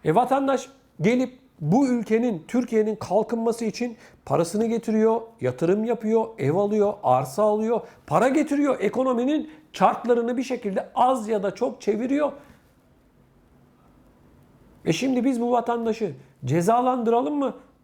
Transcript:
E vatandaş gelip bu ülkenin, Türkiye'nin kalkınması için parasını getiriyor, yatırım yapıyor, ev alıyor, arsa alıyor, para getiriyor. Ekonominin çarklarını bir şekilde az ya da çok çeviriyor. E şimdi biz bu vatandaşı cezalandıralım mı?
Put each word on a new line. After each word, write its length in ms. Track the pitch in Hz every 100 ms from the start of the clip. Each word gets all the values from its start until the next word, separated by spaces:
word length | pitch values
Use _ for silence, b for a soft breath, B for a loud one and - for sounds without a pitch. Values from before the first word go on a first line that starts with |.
E 100 | 156
vatandaş 540 | 180 247 269 269 269 - - _ -
gelip 380 | 170 247 254 - _ _
bu 280 | 151 220 277
ülkenin, 560 | 240 214 220 247 175 -
Türkiye'nin 480 | 240 240 220 214 214
kalkınması 680 | - 196 220 233 226 226
için 320 | 226 - 247 226 B B
parasını 420 | - 139 170 208 226
getiriyor, 540 | 226 226 220 220 226 226 -
yatırım 440 | 123 123 165 208
yapıyor, 420 | 226 233 220 220 220 -
ev 160 | 135
alıyor, 400 | 170 202 214 202 202
arsa 400 | 135 127 135 -
alıyor, 380 | 214 214 220 233 B B -
para 220 | 156 247
getiriyor. 520 | 277 - 285 285 -
Ekonominin 680 | 196 226 262 240 254 302 - B _
çarklarını 640 | - 196 233 233 240 233 247
bir 60 |
şekilde 460 | 247 247 208 190 -
az 340 | - 254 262 208
ya 140 | 214
da 120 | 196
çok 260 | 190 262 214
çeviriyor. 520 | - 208 247 285 285 - B B B _ _ _ _ _ _ _ _ _ _ _ _ _ _ _ _ - _ _ - -
E 80 | 165
şimdi 320 | 165 262 254
biz 160 | 240 240
bu 120 | 240
vatandaşı 600 | 240 233 233 226 220 196 131 B B
cezalandıralım 960 | 127 160 175 233 254 254 226 233 277 294
mı? 160 | 262 - - _